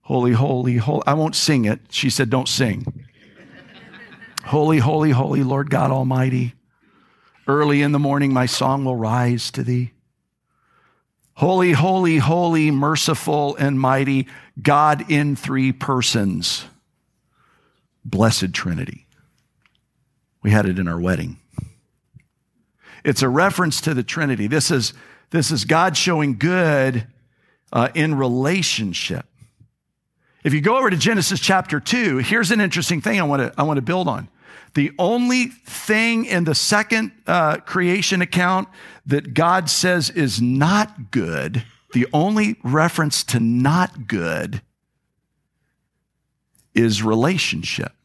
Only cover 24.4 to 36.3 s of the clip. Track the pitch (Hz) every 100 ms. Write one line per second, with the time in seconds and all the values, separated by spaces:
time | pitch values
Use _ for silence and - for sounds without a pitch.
24.4 | 107 151 - 139 107 - - - _ 165
25.4 | 147 147 101 156 185 151 185 165 143 107
26.4 | 151 185 165 143 131 123 - _ _ _
27.4 | _ _ _ 117 127 156 156 143 131 123
28.4 | 139 185 156 - 104 85 - - - _
29.4 | - _ _ _ _ _ _ _ _ _
30.4 | 160 151 160 254 254 175 190 214 - 196
31.4 | - 190 - 151 - 247 214 131 120 220
32.4 | 190 220 196 175 - 170 214 208 156 139
33.4 | 123 - 147 143 117 185 175 117 104 _
34.4 | - - - - 143 - 180 240 247 254
35.4 | 247 - - - - 214 226 226 233